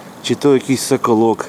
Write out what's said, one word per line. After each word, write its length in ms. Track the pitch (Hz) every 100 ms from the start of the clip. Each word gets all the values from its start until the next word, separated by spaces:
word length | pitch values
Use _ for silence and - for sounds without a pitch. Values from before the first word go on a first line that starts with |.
| - -
чи 120 | - 123
то 180 | 143
якийсь 280 | 131 - 127
соколок. 640 | - 131 - 110 113 107